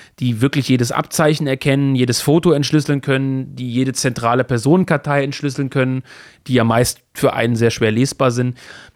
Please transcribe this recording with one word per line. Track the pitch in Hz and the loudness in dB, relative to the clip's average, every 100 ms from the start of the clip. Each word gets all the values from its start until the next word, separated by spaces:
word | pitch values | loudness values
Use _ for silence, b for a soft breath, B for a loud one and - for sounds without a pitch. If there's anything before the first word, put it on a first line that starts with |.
| B - | B -6
die | 123 110 | -2 0
wirklich | 135 147 127 | 0 0 0
jedes | 127 123 | 0 0
Abzeichen | - - - 156 151 147 | -4 -4 0 2 2 -2
erkennen, | 135 143 139 139 131 | -2 0 2 2 2
jedes | 123 117 | 0 0
Foto | - 165 175 | 2 2 4
entschlüsseln | 147 135 151 147 139 | 2 2 0 0 -2
können, | 143 135 135 131 135 127 | 0 -2 0 -4 -6 -8
die | 127 | -4
jede | 120 131 | -2 -2
zentrale | 127 131 117 117 123 | -2 -4 -2 0 0
Personenkartei | 127 120 135 185 180 151 151 143 | 0 0 2 2 2 0 0 -2
entschlüsseln | 139 - 143 131 135 | -2 -4 -6 -4 -4
können, | 135 127 131 - B B B - | -2 0 -2 -8 B B B -2
die | |
ja | 123 | 2
meist | 113 113 123 - _ | 4 2 0 -2 _
für | - 139 | -4 -2
einen | 120 117 113 | 0 -2 2
sehr | 117 | 0
schwer | - 110 | 2 0
lesbar | 110 135 - 131 | 2 0 0 0
sind, | 120 123 120 B B B | 0 -4 -6 B B B